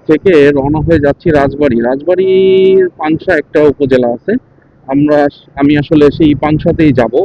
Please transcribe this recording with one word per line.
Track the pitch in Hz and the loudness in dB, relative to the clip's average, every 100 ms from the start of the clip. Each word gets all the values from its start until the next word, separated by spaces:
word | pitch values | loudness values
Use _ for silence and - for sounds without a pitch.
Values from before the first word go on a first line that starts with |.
| - | -2
থেকে | 156 196 160 143 | 0 2 4 2
রওনা | 143 143 156 | 2 -2 -2
হয়ে | 147 165 | 0 0
যাচ্ছি | 143 139 175 | 0 -2 -2
রাজবাড়ী। | 147 139 139 147 117 | 0 0 -2 -2 0
রাজবাড়ির | 120 135 156 180 190 190 190 190 190 190 339 | -2 -2 -2 -2 0 2 2 2 4 2 0
পাংশা | - 156 160 - 156 | -4 -6 -4 -2 -4
একটা | - 156 | -2 0
উপজেলা | 151 - 139 127 120 | 0 0 0 0 0
আছে। | 120 - 247 - _ _ _ - | -4 -6 -6 -8 _ _ _ -6
আমরা, | 139 147 147 143 - _ - | -2 0 0 0 -6 _ -4
আমি | 143 147 | -2 0
আসলে | 139 156 147 | 0 2 2
সেই | - 156 143 | 2 0 0
পাংশাতেই | 151 151 170 160 151 | -2 -2 -2 0 0
যাব। | 123 113 135 | 0 -2 -2